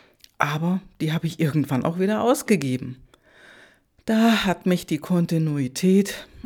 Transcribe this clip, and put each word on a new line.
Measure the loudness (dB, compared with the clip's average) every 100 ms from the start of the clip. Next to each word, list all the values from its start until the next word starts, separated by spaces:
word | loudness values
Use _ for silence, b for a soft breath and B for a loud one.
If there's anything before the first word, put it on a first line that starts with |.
| B B -10 -4
aber | -2 -2 -2 -4 -6 -6
die | -4
hab | -2
ich | -4 -2
irgendwann | 0 0 0 -2
auch | -2 -2
wieder | -2 0
ausgegeben. | 0 0 2 0 0 -4 -8 -14 -20 b b b b b b b b _
Da | -2 2 4 4
hat | 0 0
mich | 0 0
die | -2 -6
Kontinuität | 0 0 2 0 0 -2 -4 0 2 4 2 -4 B B